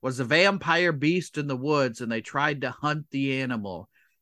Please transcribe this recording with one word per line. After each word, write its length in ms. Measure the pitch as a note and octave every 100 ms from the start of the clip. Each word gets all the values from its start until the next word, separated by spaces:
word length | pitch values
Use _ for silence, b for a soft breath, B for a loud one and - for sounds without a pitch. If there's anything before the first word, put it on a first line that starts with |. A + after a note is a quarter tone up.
was 200 | B2+ B2+
a 40 |
vampire 680 | A#2+ D#3 G3 G3 D#3+ E3 F3+
beast 440 | D3 D3 F3+ D#3 -
in 120 | C#3+
the 80 | C3
woods, 440 | C#3 D3+ B2+ A2+
and 120 | A#2+
they 80 | A2+
tried 400 | - C#3 D3+ C#3+
to 100 | C3
hunt 360 | - D3 D#3 C#3+
the 300 | C#3 C#3 C3
animal. 480 | C3 A#2+ G2+ F2+ - _ _ _